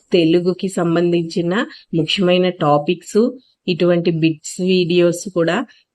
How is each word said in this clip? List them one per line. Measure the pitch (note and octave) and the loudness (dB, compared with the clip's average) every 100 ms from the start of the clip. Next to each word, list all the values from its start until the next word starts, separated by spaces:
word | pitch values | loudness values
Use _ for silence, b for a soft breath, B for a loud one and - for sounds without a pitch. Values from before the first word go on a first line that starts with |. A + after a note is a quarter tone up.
| - | -2
తెలుగుకి | F#3 D#3+ F3 F3+ F3+ F#3+ | 2 4 2 0 -4 -4
సంబంధించిన | F#3+ E3+ E3+ F3 E3+ E3 F3 E3+ G3 - B B D#3+ | -2 0 0 0 0 -2 -4 -2 -2 -4 B B -4
ముఖ్యమైన | - G#3 F3+ F3+ F#3 | -2 0 2 2 0
టాపిక్స్, | F3+ D3+ D3 D3 F3 - G#3 B3 B3+ B B - | 0 0 0 0 -6 -2 0 0 -2 B B -6
ఇటువంటి | E3 F3 F3 E3+ | 0 2 2 0
బిట్స్ | D#3+ D#3+ D#3 - - | 0 0 -2 -10 -6
వీడియోస్ | F#3 F#3 E3+ F3 F3 E3+ G3+ | 0 0 2 2 2 0 -6
కూడా | F3 E3 F#3+ B3+ b b | -4 -2 -2 -6 b b